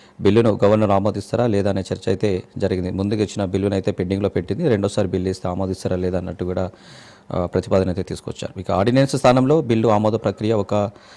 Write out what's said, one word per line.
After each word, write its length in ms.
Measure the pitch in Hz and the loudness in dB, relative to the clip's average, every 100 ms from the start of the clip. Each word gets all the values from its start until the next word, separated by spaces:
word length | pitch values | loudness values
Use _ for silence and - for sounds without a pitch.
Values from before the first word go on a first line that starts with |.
| - - | -20 0
బిల్లును 380 | 98 107 117 101 | 4 6 4 4
గవర్నర్ 260 | 101 107 107 | 4 4 4
ఆమోదిస్తారా 560 | 98 104 98 - 113 120 | 2 2 -4 -4 0 2
లేదా 240 | 101 98 | 2 0
అనే 100 | 98 | -2
చర్చ 220 | 92 107 - | -4 -6 -2
అయితే 360 | 98 107 92 - - | 0 0 -2 -4 -4
జరిగింది. 320 | 98 92 90 | -2 -2 -4
ముందుకు 300 | 92 98 107 | -4 -2 -2
ఇచ్చిన 240 | 101 - | -2 -2
బిల్లును 280 | 98 98 98 | -4 -2 0
అయితే 200 | 98 98 | 0 -2
పెండింగ్లో 360 | 95 90 98 98 | -4 -2 -2 -2
పెట్టింది. 400 | 90 87 104 170 | -2 -4 -2 0
రెండోసారి 400 | 104 101 - 98 | 0 0 -2 -2
బిల్లు 200 | 92 92 | -2 -4
ఇస్తే 200 | 92 92 | -4 -6
ఆమోదిస్తారా 480 | 90 95 95 98 92 | -4 -4 -4 -4 -2
లేదా 220 | 92 90 | -2 -4
అన్నట్టు 260 | 90 87 | -6 -8
కూడా, 260 | 90 92 92 - - - - - - | -6 -4 -6 -8 -20 -20 -20 -20 -8
ఆ, 140 | - 87 | -4 -2
ప్రతిపాదన 420 | 101 101 101 92 | -2 0 0 0
అయితే 140 | 90 | -2
తీసుకొచ్చారు. 580 | 90 85 - - - - | -6 -8 -10 -10 -10 -10
ఇక 100 | 90 | -2
ఆర్డినెన్స్ 460 | 90 107 131 135 131 | 0 2 2 2 0
స్థానంలో 440 | 127 127 131 160 | 2 2 4 2
బిల్లు 280 | 131 113 113 | 2 2 4
ఆమోద 240 | 104 107 | 2 2
ప్రక్రియ 400 | 107 - 98 107 | 0 -2 -2 0
ఒక 380 | 110 98 104 101 - - | 0 0 -2 -2 -6 -20